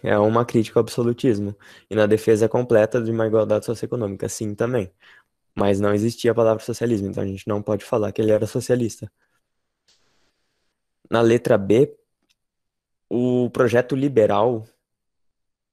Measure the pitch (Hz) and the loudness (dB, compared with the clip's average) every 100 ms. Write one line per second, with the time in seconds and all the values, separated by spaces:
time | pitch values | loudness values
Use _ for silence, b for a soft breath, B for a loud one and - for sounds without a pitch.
0 | - 104 107 113 120 120 107 120 113 - | -2 2 2 2 0 0 0 0 -2 -2
1 | 120 117 135 101 101 104 B B B 107 | -4 0 0 -2 -4 -10 B B B 0
2 | 104 107 - 110 110 123 123 113 110 127 | 2 2 2 2 2 0 2 2 2 0
3 | 113 113 110 110 104 104 - 113 - 123 | -2 -2 0 0 0 -2 -4 -8 -6 -6
4 | 104 95 107 - 107 104 117 127 92 _ | -6 -6 -10 -8 -8 -4 -4 -4 -6 _
5 | b b b _ _ - 101 98 101 104 | b b b _ _ -2 0 2 0 0
6 | 113 - 117 113 113 110 - 113 120 110 | -2 -2 0 2 2 0 -4 -4 -2 -2
7 | 98 101 101 95 - 104 104 101 - 117 | -2 -6 -6 -8 -6 -6 -4 -6 -2 -4
8 | 104 - 107 107 107 127 - 123 113 - | -2 -2 0 2 0 -6 -2 -2 -2 -8
9 | 113 _ _ _ _ _ _ _ _ _ | -18 _ _ _ _ _ _ _ _ _
10 | _ _ _ _ _ _ _ _ _ _ | _ _ _ _ _ _ _ _ _ _
11 | - 113 117 120 - 107 98 110 147 - | -2 2 4 4 2 2 4 2 2 -2
12 | _ _ _ _ _ _ _ _ _ _ | _ _ _ _ _ _ _ _ _ _
13 | - 117 123 123 123 - 123 117 - 135 | -6 -2 0 0 0 0 2 2 0 -2
14 | 143 123 104 101 117 113 110 _ _ _ | 0 2 2 2 0 -2 -10 _ _ _
15 | _ _ _ _ _ _ _ | _ _ _ _ _ _ _